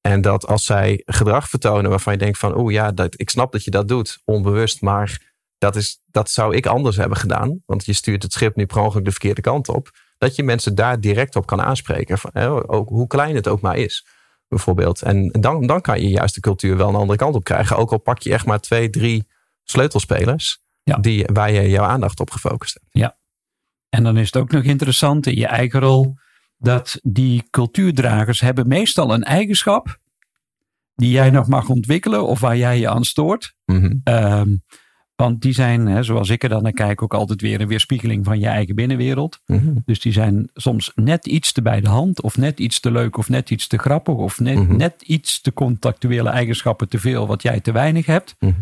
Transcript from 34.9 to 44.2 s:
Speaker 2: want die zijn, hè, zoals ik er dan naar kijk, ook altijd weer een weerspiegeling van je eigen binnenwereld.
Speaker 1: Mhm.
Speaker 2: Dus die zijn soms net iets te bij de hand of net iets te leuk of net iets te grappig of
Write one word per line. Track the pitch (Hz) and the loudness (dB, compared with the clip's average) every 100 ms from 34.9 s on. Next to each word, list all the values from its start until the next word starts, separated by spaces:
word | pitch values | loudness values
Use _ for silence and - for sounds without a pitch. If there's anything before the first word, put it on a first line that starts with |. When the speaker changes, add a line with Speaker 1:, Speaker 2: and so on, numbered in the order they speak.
| _ _ | _ _
Speaker 2:
want | - 123 117 | -2 0 2
die | 135 | 0
zijn, | 127 123 120 110 | 2 2 2 2
hè, | 101 | 0
zoals | 117 113 98 | 0 -2 0
ik | 117 | -2
er | 127 | 0
dan | 110 | 0
naar | 110 | -2
kijk, | 104 104 104 | 0 -2 -2
ook | 107 | -2
altijd | 107 101 104 | -2 -2 -2
weer | 107 104 | -2 -2
een | 104 | -2
weerspiegeling | 110 - 127 113 107 | -2 -2 -2 -2 -2
van | 98 107 | 0 0
je | 107 | 0
eigen | 107 95 | -2 -2
binnenwereld. | 107 123 131 127 135 160 - | -2 -2 0 -2 -2 -4 -8
Speaker 1:
Mhm. | - 95 151 131 | -2 0 2 0
Speaker 2:
Dus | - 110 | -2 -2
die | 117 | 0
zijn | 107 110 101 - | 2 2 0 -2
soms | - 127 113 - | -4 -2 -2 -4
net | - 117 165 - | 0 0 0 0
iets | 160 - | -2 -2
te | - | -2
bij | 110 107 | 0 2
de | 101 | 2
hand | 110 180 175 | 2 0 -2
of | 110 123 | -2 0
net | 139 143 | 0 -2
iets | 110 - | -4 -2
te | 123 | 0
leuk | 120 117 110 | 0 -2 -4
of | - | -2
net | 127 - | -2 -2
iets | 113 - | -6 -2
te | 117 | -2
grappig | 135 151 - | 0 0 0
of | 127 | -2